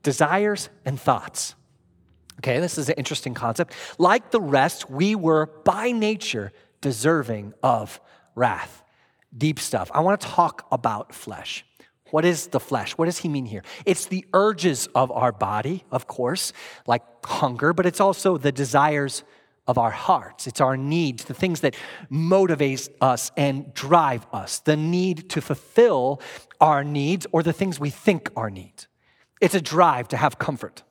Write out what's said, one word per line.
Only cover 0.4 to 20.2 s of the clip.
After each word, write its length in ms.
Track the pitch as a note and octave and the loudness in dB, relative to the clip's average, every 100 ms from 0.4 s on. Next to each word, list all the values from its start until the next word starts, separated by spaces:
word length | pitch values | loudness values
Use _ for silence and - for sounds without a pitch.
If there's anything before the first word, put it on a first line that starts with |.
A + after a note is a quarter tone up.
| G#3 G3+ - _ C3+ | 0 -4 -8 _ -8
and 140 | C#3 | -4
thoughts." 560 | - A#2 - - - - _ _ _ _ _ _ - - | 0 0 -4 -10 -10 -12 _ _ _ _ _ _ -20 -6
Okay, 220 | - B2+ | -2 0
this 160 | F3 - | -2 -4
is 100 | B2+ | -2
an 80 | B2 | -2
interesting 380 | B2+ - - | -4 -6 -8
concept. 400 | A#2+ A#2+ A2+ B2+ - - - | -6 -4 -2 -4 -6 -16 2
"Like 340 | F3 A#3 - | 4 4 2
the 80 | A#3 | -2
rest, 500 | D#3+ D#3+ E3+ - - | 4 4 4 0 -10
we 240 | C3+ G3 | 0 2
were 340 | G#3+ E3 D#3 D#3 - - | 2 2 2 2 0 0
by 260 | F#3+ A#3+ | 2 -2
nature 640 | A#3 G#3+ G#3+ - A#2 G2 _ _ _ | 0 0 -2 -4 -6 -8 _ _ _
deserving 720 | C#3 A2 D3+ E3 A#2 G#2+ G2+ - | -6 0 2 2 0 -6 -8 -2
of 380 | C3+ A2+ G#2 - _ _ _ | 0 0 -2 -14 _ _ _
wrath." 480 | - B2 F2 - - _ _ _ _ _ B2 | -2 0 0 -10 -16 _ _ _ _ _ -2
Deep 220 | D#3 D3 | -2 -2
stuff. 320 | - A2 F2+ | -4 -4 -2
I 60 | C#3+ | 0
wanna 160 | F3 G3+ | 0 0
talk 500 | - - E3+ - - | 0 2 2 -2 -6
about 420 | B2 A#2 G#2 - | -2 -2 -4 -10
flesh. 520 | - - F#2+ - - _ _ _ _ _ | -16 -14 -14 -12 -14 _ _ _ _ _
What 120 | D#3 | 2
is 240 | E3+ E3 - | 2 0 -2
the 120 | C3 | -4
flesh? 360 | - B2+ A#2 - | -2 -6 -6 -2
What 100 | E3 | -2
does 100 | C3+ | -2
he 100 | E3+ | -4
mean 180 | C#3+ A#2+ | -4 -6
here? 160 | G#2+ - - G3 | -10 -14 -6 -2
It's 200 | F#3 - | -2 -2
the 200 | F#3 - | -6 0
urges 540 | F#3 G#3 F3+ F3 C3+ - B2 | 2 2 2 0 0 0 0
of 160 | B2+ | 2
our 220 | A#2 B2 | 2 0
body, 500 | G2 G2 G#2+ B2+ F3+ _ | 0 -4 -2 -4 -8 _
of 160 | B2+ - | -6 -6
course, 460 | - B2 - - - - - - | -4 -4 -2 -6 -10 -20 -14 -2
like 160 | A#2+ _ _ - | -2 _ _ -8
hunger, 480 | - C#3+ A#2+ D3 | -2 -2 0 0
but 120 | F3 F3+ | 2 0
it's 140 | - | 2
also 380 | G3 F3+ G3 E3 | 2 4 0 2
the 160 | C#3+ | 0
desires 720 | C3+ C3 C#3 D3+ D3 C#3 - - _ _ _ - | -2 0 2 4 2 -4 -8 -14 _ _ _ -2
of 100 | B2 | 0
our 140 | A#2 | 0
hearts. 560 | G2+ - E3 | -2 0 0